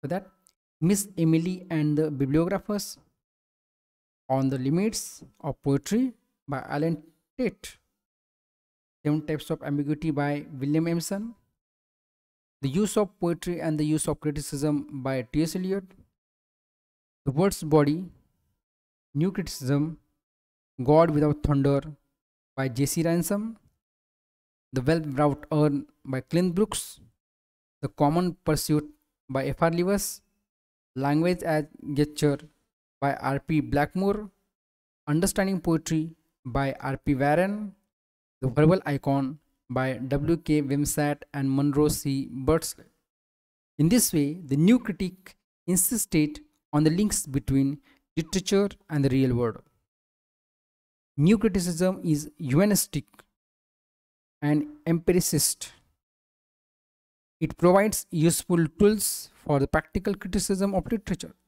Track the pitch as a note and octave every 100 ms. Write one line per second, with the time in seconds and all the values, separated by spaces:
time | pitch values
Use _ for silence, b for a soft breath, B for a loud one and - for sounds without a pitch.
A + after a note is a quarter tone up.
0 | C#3+ F3+ G3 _ _ _ _ _ E3 G3+
1 | - - D#3+ D#3+ E3 F#3 - D#3+ D3+ D3
2 | D#3 C#3 C3+ D3+ E3+ F#3+ - G#3 - -
3 | _ _ _ _ _ _ _ _ _ _
4 | _ _ _ C3+ C3+ C3+ C3 E3 G#3+ G#3+
5 | - - - _ D#3 C3 - C#3 - G#3+
6 | B3+ A#3 _ _ - C3+ - C#3+ D#3+ E3+
7 | - _ _ - B3 - - - _ _
8 | _ _ _ _ _ _ _ _ _ _
9 | D3+ D3+ D3+ D3+ - D#3+ - C#3+ C#3+ D3
10 | D#3+ C#3+ C#3+ C#3+ D3+ C#3+ C#3 D#3 E3 E3+
11 | D#3+ G3 A3+ A#3 _ _ _ _ _ _
12 | _ _ _ _ _ _ C3+ D3 G#3 -
13 | G3+ _ F3 E3+ - F3 D#3+ D3+ D3+ D#3
14 | - C#3+ D#3 D3 C#3+ C#3+ D3+ D3 C#3+ C#3
15 | C3 C3+ A#2+ D3+ E3 F#3 F#3 G3 F#3+ -
16 | _ _ _ _ _ _ _ _ _ _
17 | _ _ - C3+ G3 - D#3 D#3 C#3+ D#3
18 | F#3 - _ _ _ _ _ _ _ _
19 | _ C#3+ F3 G3 E3 - B2+ C#3+ D#3 D#3
20 | _ _ _ _ _ _ _ - B2 D3+
21 | E3 D3+ D3+ D3 - C#3+ C#3 C#3 D#3 C#3+
22 | _ _ _ _ _ - C3+ A#2+ C#3+ -
23 | E3 E3+ E3+ G3+ A3 A3+ _ _ _ _
24 | _ _ _ _ _ _ _ C3 B2+ E3
25 | D#3 C3 D3 C#3 - D#3 D3+ C#3+ - _
26 | - C3 - E3 F#3 E3+ G#3+ - - -
27 | - _ _ _ _ _ _ _ C3+ -
28 | D3 D#3+ F3+ - - D3+ - D3+ D3+ -
29 | _ _ _ C3+ C3+ C3 E3 E3+ F3 G3+
30 | G3+ - _ _ _ _ _ _ _ -
31 | C#3 D3 E3+ F3+ E3+ D#3 D3+ - - C#3+
32 | D3 D3 D3 C#3 - _ _ _ _ _
33 | C#3 C#3 C3 C#3 - D#3 B2 C#3 D3 F3+
34 | G3 G3+ G#3+ _ _ _ _ _ _ _
35 | - D3+ F#3+ - F#3+ F#3+ E3 D#3+ D#3+ D#3+
36 | D#3+ D#3+ _ _ C3 A#2+ C#3 C3 C3+ C3+
37 | - C3+ C#3+ D#3 F#3 G#3 G#3 - _ _
38 | _ _ _ _ C3 A#2 D#3 F#3 E3 C#3
39 | - C#3 C3+ D3+ _ _ _ B2+ C3 B2
40 | C3 C#3+ D3 E3 - D3+ C#3 C#3 D3 -
41 | D3 D3 - C#3+ C#3 C3+ C#3+ C#3 D3+ B2+
42 | C#3+ C3+ C3+ - C3 D#3+ - - - _
43 | _ _ _ _ _ _ _ _ D3+ A#3+
44 | - E3 C#3+ E3 D#3 C#3 E3+ A#3+ A#3+ F3+
45 | F#3 - - - _ _ - F3+ - A3+
46 | - D#3+ D3+ D3+ - _ _ D3 D#3 E3
47 | G#3 - - C3+ - C3+ C#3 D3 b b
48 | _ - D#3+ F#3+ F3+ G3 G3+ - _ D3+
49 | C3+ C3 C3 A#2+ A#2 - _ _ _ _
50 | _ _ _ _ _ _ _ _ _ _
51 | _ - D3+ A3 A3+ G3 F3 E3 F#3 F#3+
52 | F3+ D3 D3 - D3+ C#3 G#3 G3 - D3+
53 | - _ - _ _ _ _ _ _ _
54 | _ _ _ _ D3 D3+ D3 - - E3+
55 | E3 F3 - D3+ - - - - _ _
56 | _ _ _ _ _ _ _ _ _ _
57 | _ _ _ _ D#3+ - F3 F#3+ G#3+ -
58 | - E3+ D#3+ E3 - F3 D#3+ - G#3 G#3+
59 | - - - _ - C#3+ C#3 D#3+ - -
60 | G3 G3 F#3+ G3 - F#3+ G3 F#3+ - A#3
61 | - G3 E3 -